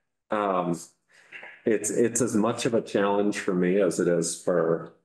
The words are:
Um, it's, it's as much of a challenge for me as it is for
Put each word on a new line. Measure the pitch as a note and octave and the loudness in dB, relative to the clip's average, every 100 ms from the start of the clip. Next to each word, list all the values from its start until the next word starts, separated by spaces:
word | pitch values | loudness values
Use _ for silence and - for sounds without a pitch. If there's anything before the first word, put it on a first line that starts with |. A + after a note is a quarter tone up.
| _ _ _ | _ _ _
Um, | G#2+ G2+ F#2 F2 E2+ - _ _ _ _ - - - A#2+ | -2 0 0 -2 -4 -8 _ _ _ _ -20 -20 -6 0
it's, | G#2 - | 0 0
it's | - A#2 - | 0 0 0
as | A#2 | 0
much | A2 G#2+ A#2 | 2 0 0
of | B2+ | -2
a | A2+ | -2
challenge | - A2 G2+ G2+ G#2 G2+ | 0 0 2 2 0 -2
for | - | -2
me | F2+ F2+ G2 | 0 2 2
as | F2+ E2+ | 2 2
it | F2 | 2
is | E2+ E2+ - | 2 0 -4
for | - F2 E2 E2 E2 - | -2 0 2 0 -4 -20